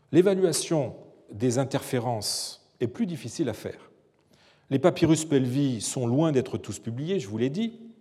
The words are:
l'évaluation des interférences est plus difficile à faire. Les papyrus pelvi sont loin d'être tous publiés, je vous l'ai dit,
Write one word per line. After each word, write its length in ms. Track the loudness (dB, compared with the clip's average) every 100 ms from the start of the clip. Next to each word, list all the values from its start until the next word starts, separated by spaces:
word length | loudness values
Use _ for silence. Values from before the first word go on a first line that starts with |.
| _
l'évaluation 800 | 4 6 4 2 2 0 0 0 -6 -20 -20 -18
des 260 | -2 0 2
interférences 1120 | 0 -2 -2 -2 -2 -4 -4 -6 -8 -12 _ -6
est 80 | -4
plus 180 | -2 -4
difficile 420 | -4 -6 -4 -4
à 60 |
faire. 360 | -4 -8 -12 -18 _ _ _ _ _ _ _ -4
Les 120 | 2
papyrus 440 | 2 4 4 4
pelvi 560 | 4 2 2 2 0 0
sont 280 | -4 -2 0
loin 240 | 2 4
d'être 260 | 2 0 -4
tous 220 | -8 -10
publiés, 400 | -8 -6 -2 -4
je 80 | -4
vous 100 | -2
l'ai 120 | -2
dit, 240 | -2 -4 -6 -18 -20